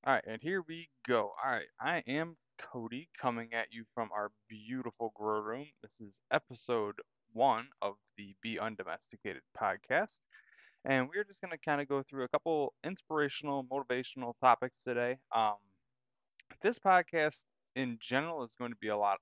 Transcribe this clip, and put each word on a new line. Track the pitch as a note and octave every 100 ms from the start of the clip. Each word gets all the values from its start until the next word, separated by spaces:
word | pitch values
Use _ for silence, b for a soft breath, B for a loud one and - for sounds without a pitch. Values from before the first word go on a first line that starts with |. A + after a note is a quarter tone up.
| -
All |
right, | B2+ -
and | A2+
here | C#3+ F#3+ D#3
we | E3 E3+ _ -
go. | B2 G#2 F2+
All | B2+
right, | A#2+ D#2 _
I | C3 E3+ -
am | C#3 E3 E3 _ -
Cody, | - B2+ A2+ A#2+ E3 -
coming | C3 A#2 A2+
at | A#2 A2+
you | A#2 A2
from | - A2
our | G2+ G#2 _ _
beautiful | A2 G#2+ C3 B2 - A#2 G#2+
grow | G#2+ G#2+
room. | G#2+ A#2 D3 _
This | A#2 _
is | G#2+ G2 _
episode | D3 _ A#2+ - A#2+ G#2 G2+ - _ _
one | A2+ C3+ A2+ C3 _
of | G2+ G2+ _ -
the | G#2 G2
Be | A2+ A2
Undomesticated | A2 G#2+ F#2 E2 - - G#2 D2 _ -
podcast, | G#2+ F#2 - D3 G#3+ _ _ B B B B B -
and | C3+ B2+
we're | F3+
just | G#3 -
gonna | F#3 D#3+
kinda | - C#3+ C#3
go | C#3
through | C3+ C3+ B2+
a |
couple | D3 - D#3 C#3 -
inspirational, | D3 F#3+ _ D#3 D3 - D3 C#3
motivational | C3 C3+ C3+ B2+ B2+ - B2 A#2+
topics | C3 A#2 B2+ -
today. | - A#2+ A#2+ C3 _ A2+
Um, | A2 G#2 G2+ G2 _ _ _ _ _ _ - -
this | G3 A#3+
podcast | G3 F3+ F3 E3 D3+ - - _ _ -
in | C3 A#2
general | - B2+ D#3+ D#3+
is | A#2+ _
going | A#2+
to | A2+
be | G#2+
a | G#2
lot | G2+ G2